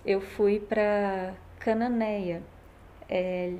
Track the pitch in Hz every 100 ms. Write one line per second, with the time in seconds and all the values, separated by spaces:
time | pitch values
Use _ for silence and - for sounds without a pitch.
0 | - 196 196 - 202 208 208 214 208 208
1 | 202 190 185 185 - - 233 220 240 233
2 | 220 208 180 170 - - - - - -
3 | - 185 185 180 180